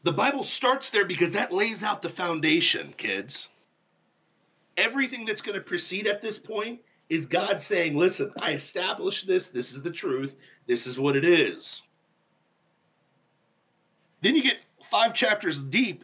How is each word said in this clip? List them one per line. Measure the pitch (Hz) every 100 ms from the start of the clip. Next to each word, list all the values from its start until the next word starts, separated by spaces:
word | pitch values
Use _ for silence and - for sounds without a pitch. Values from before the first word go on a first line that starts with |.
The | -
Bible | - 247 277
starts | - - 247 269 -
there | 214 185
because | 165 170
that | 196 -
lays | 185 226 220
out | 214 202
the | 165
foundation, | - 175 160 156 160 160 - 73
kids. | - 107 98 98 - - _ _ _ _ _ _ _ _ _ _ _ _ -
Everything | 220 262 254 254 220
that's | 208
gonna | - 196
proceed | - 180 - 190 208
at | 202
this | 226 208
point | - 220 220 240 _ _ _
is | 160 135
God | 170 196 190
saying, | - 190 165 147
"Listen, | 180 - 135 -
I | 170
established | 147 - 190 185 - 185 196 190
this. | 185 -
This | 127 123
is | 131
the | 160
truth. | 165 185 131 139 - - _ -
This | 120 127
is | 123
what | 139 139
it | 165
is." | 170 113 - - - _ _ _ _ _ _ _ _ _ _ _ _ _ _ _ _ _ _ _ _ _ _ _ _
Then | 208 302
you |
get | 247 - _ _
five | - 208 226 -
chapters | 226 208 180 143
deep, | 135 202 240 160